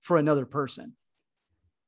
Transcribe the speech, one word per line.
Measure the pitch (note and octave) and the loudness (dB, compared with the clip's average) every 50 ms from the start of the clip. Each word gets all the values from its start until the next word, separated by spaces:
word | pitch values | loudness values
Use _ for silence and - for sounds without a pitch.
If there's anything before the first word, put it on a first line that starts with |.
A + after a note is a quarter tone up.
for | - - F3 D#3+ | -2 2 2 4
another | D3 D3+ D3 C#3 B2+ | 4 4 2 2 0
person. | - - D3 C#3 B2 - - - - - _ _ _ _ _ _ _ _ _ _ _ _ _ _ _ _ _ _ | -4 -4 -6 -6 -6 -8 -12 -16 -18 -20 _ _ _ _ _ _ _ _ _ _ _ _ _ _ _ _ _ _